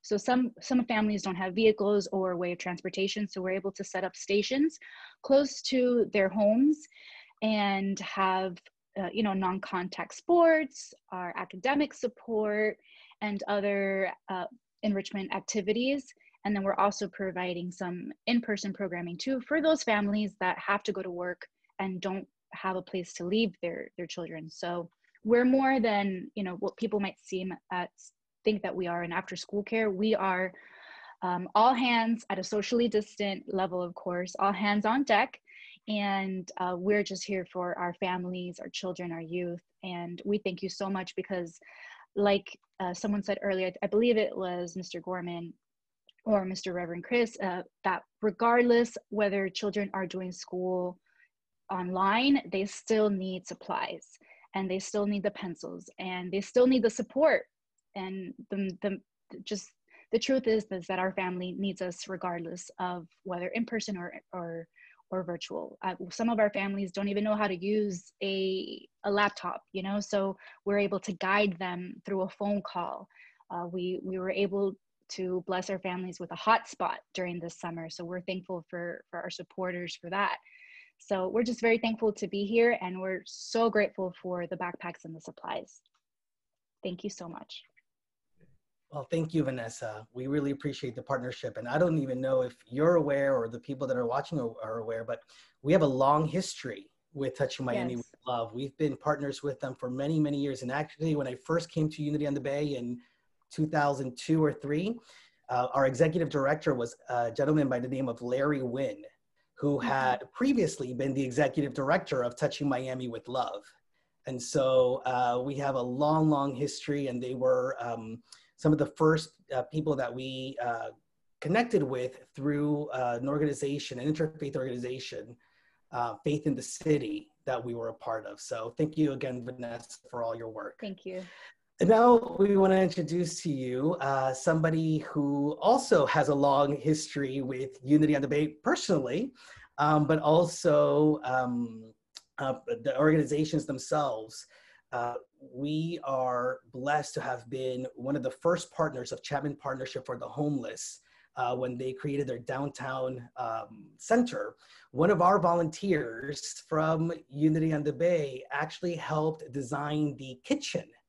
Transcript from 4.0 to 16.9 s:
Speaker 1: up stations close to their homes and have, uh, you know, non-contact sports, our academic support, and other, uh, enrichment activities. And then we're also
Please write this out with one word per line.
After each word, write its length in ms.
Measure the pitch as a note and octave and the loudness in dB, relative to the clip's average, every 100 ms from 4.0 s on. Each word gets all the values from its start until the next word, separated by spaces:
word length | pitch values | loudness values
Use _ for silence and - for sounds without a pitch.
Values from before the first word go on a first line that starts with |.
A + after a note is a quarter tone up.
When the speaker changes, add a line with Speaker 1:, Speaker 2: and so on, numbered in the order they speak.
Speaker 1:
up 120 | G3 - | -4 -6
stations 640 | - G3+ G3+ C4+ D#4 - - - - _ | 0 2 2 2 2 0 -20 -20 -20 _
close 400 | - C4+ C#4+ - | 4 4 4 -4
to 480 | - C4 B3 A#3+ G3+ | 0 2 4 4 4
their 160 | G#3 F#3+ | 4 2
homes 500 | G3 G#3 A3+ C#4+ D4+ - - - - - _ | 4 4 6 6 4 -4 -20 -20 -20 -20 _
and 580 | A3 G#3+ G3+ G3 G3 F#3+ | 0 2 2 2 0 -4
have, 580 | F#3 - F#3+ F#3+ F#3+ F3 - _ _ - | -4 0 2 2 -2 -6 -16 _ _ -6
uh, 80 | F#3 | -4
you 100 | G#3+ | 0
know, 100 | G#3+ | 0
non-contact 840 | F#3+ F#3+ F#3+ - F#3 F#3 - - | 2 0 -2 -4 -6 -4 -8 -10
sports, 760 | - - F4 E4 D#4 D4 - - - _ | -10 2 6 8 6 2 -8 -18 -20 _
our 220 | F#3 F3 E3+ | -8 -6 -6
academic 580 | F#3 F#3 B3+ C#4+ D4 | -8 -4 0 2 0
support, 840 | - A#3+ - - A3 G#3+ G#3 G#3+ G#3+ _ - - _ | -2 -6 -6 -4 0 0 2 0 -2 _ -20 -20 _
and 200 | G#3 G3+ - | -6 -4 -2
other, 640 | G3+ G3+ G3+ G3 G3 F#3+ - - | 0 2 0 0 0 -2 -4 -8
uh, 160 | F#3+ - - _ _ | -6 -6 -12 _ _
enrichment 500 | G#3+ G3 G3 G3+ F#3+ | -2 0 -2 -6 -4
activities. 800 | - - A3 F#3+ A3 B3+ C#4+ - _ _ _ | -6 -4 -4 0 0 0 -2 -4 _ _ _
And 100 | G3+ | -2
then 100 | G#3 | 0
we're 100 | G3 | 0
also 340 | - G3+ | 2 2